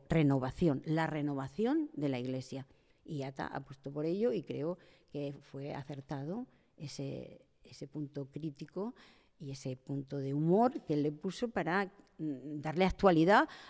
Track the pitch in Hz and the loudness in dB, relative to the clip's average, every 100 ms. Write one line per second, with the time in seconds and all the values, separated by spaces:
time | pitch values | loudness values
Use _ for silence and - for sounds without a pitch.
0 | - 160 147 139 127 - 175 139 - 156 | 2 4 6 4 0 2 2 2 0 0
1 | 160 160 147 139 135 - 226 320 294 - | 0 -2 -2 -2 -6 -2 0 2 0 -2
2 | 143 127 127 131 131 131 131 _ _ _ | -2 -2 -2 -4 -6 -10 -12 _ _ _
3 | - 151 135 135 - 143 135 135 139 147 | -8 -6 -6 -6 -6 -6 -10 -12 -10 -4
4 | 156 190 240 220 - 131 143 185 - _ | -2 0 0 -2 -4 -6 -4 -6 -12 _
5 | _ 143 143 139 - 139 139 - 139 139 | _ -8 -8 -10 -14 -12 -8 -8 -10 -12
6 | - 143 143 208 262 _ _ - 147 - | -8 -6 -4 -6 -10 _ _ -16 -12 -8
7 | 139 131 - 180 _ _ - - 143 156 | -8 -8 -12 -18 _ _ -20 -16 -12 -8
8 | 143 143 135 147 156 143 156 175 214 - | -8 -8 -10 -8 -10 -10 -10 -8 -8 -8
9 | - _ _ _ 143 135 135 127 - 139 | -20 _ _ _ -12 -8 -8 -8 -6 -8
10 | 135 143 135 143 160 190 247 - - 147 | -6 -6 -2 2 4 6 4 2 -2 0
11 | 147 151 196 - 240 214 160 185 190 - | 0 -2 -6 -4 -4 -2 0 0 -2 -6
12 | _ - 156 131 135 151 143 143 185 - | _ -8 -6 -6 -8 -8 -4 2 2 6
13 | 196 165 165 220 311 - | 6 8 8 8 6 -2